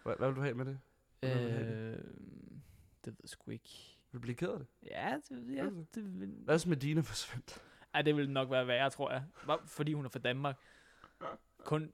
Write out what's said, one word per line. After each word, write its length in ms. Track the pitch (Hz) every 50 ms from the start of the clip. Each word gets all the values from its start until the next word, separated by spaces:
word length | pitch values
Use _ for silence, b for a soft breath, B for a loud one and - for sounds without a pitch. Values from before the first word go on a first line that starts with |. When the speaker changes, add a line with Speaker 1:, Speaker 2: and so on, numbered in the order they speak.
| -
Speaker 1:
Hvad, 120 | 117 110 -
hvad 100 | 117 135
vil 80 | 135
du 60 | 131 139
have 120 | 143 117
med 100 | 123 131
det? 140 | 135 135 135 - _ _ _ _ _ _ -
Hvad 140 | - 131 127
vil 100 | 123 120
du 40 | 117
have 140 | 113 113 113
med 280 | 113 113 110 110 113 -
det? 60 | 50
Speaker 2:
Øh, 60 | - - - - - - - - - - - 143 - b b b b b b _ -
det 20 | 120 113
ved 40 | - -
jeg 60 | -
sgu 220 | - - - 113
ikke. 200 | 113 113 _ - - - - - - _ _ _ -
Speaker 1:
Vil 60 | 123
du 40 | 117
blive 120 | 120 123
ked 140 | - 170 190
af 100 | 214 170
det? 80 | 131 - _ _ -
Speaker 2:
Ja, 280 | - - - 127 196 269 302 - -
det, 260 | 262 240 233 240 269
ja, 60 | 269 277
Speaker 1:
Vil 60 | 277 196
du? 140 | 170 160 - -
Speaker 2:
det 260 | 226 208 98 185 -
vil 80 | 98 98 - - -
Speaker 1:
Hvad 100 | 127 151
hvis 120 | 165 160
Medina 340 | 175 160 131 135 147 156 165
forsvandt? 600 | 135 - 104 - - - - 123 - - - - B B B B B B -
Speaker 2:
Ej, 80 | 151 147
det 140 | 151 151
vil 140 | 147 143 139
nok 200 | 139 135 131 127
være 160 | 135 127 127
værre, 240 | 123 123 120 139 139
tror 200 | - - 139 135
jeg. 140 | 131 131 135 165 - - -
Bare 120 | 143 151 160 -
fordi 260 | 160 - - 147 156 151
hun 120 | 147 139
er 40 | 127
fra 100 | - 131
Danmark. 380 | 117 170 127 135 143 143 131 b b b b b b b b b b b b - - - - - _ _ _ _ -
Kun, 260 | - 151 151 156 160